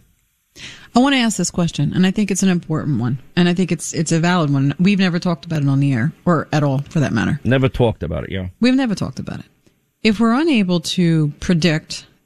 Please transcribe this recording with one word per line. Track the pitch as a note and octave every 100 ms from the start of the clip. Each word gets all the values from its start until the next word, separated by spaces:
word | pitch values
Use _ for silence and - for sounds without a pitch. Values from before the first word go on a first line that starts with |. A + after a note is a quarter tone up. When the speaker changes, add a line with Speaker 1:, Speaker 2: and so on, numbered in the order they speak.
| _ _ _ _ _ - - - -
Speaker 1:
I | A#3+
want | C4+
to | C4+
ask | A3+ -
this | F3
question, | - E3+ - D3
and | D#3+ F#3
I |
think | F#3+ G3+
it's | F#3
an | F#3+
important | F3 - D3+ - B2
one, | B2 C#3 -
and | - F3
I |
think | F3 F3+
it's, | E3+ -
it's | - D#3
a | E3
valid | F3 F3+ D3
one. | C#3 C#3 C#3+
We've | F#3 G3+
never | F#3+ E3+
talked | F3+ E3 E3+
about | D#3+
it | C#3
on | C#3
the | C#3
air, | B2+ D3+ - -
or | D#3+ -
at | D3
all, | C#3+ C3+ C#3+
for | E3+
that | C3
matter. | A2+ F#2 A#2
Speaker 2:
Never | A2 C3 C3
talked | - A#2 -
about | D#2+ D#2+
it, | -
yeah. | F#2+ F#2 -
Speaker 1:
We've | A#3+
never | C4 B3+
talked | F#3+ D#3 -
about | - -
it. | - _ _ _ _ _
If | A3 G3+
we're | A3+ A#3+
unable | E4 B3 F#3 F3
to | - - E3+ D#3+ D3 -
predict | - F3 E3 D#3 - - - _